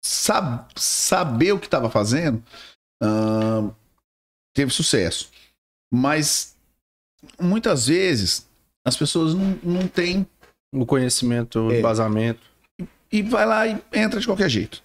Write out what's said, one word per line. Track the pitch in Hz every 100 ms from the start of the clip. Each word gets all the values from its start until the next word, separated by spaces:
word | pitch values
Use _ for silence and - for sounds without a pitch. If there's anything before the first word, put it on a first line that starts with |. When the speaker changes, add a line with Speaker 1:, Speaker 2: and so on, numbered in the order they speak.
Speaker 1:
sab-, | - - - 214 180 120 - -
saber | - - - 185 175 117 170
o | 196
que | -
tava | 156 117
fazendo, | 113 104 131 165 113 - - - _ _ _
ahn, | 107 110 110 110 110 110 104 - _ _ _ _ _ _ _
teve | - 139
sucesso. | - - 127 85 - - - _ _ _ _ _
Mas | 120 135 156 147 - - _ _ _ _ _ _ _ - -
muitas | 175 208 226 156 117
vezes | 170 190 131 92 - - _ _ _
as | - -
pessoas | 151 175 160
não, | 170 190 190
não | 170 175 185
têm | - 175 185 190 _ - _ _
Speaker 2:
O | 139 120
conhecimento, | 139 127 - 123 120 117 113
o | 113
Speaker 1:
É. | 120
Speaker 2:
embasamento. | 117 110 110 107 113 117 _ _ _ _ 180 _ _
Speaker 1:
E | 214
vai | 208 233
lá | 214 220 226
e | 208 -
entra | - 220 220
de | -
qualquer | 196 185
jeito. | 113 - -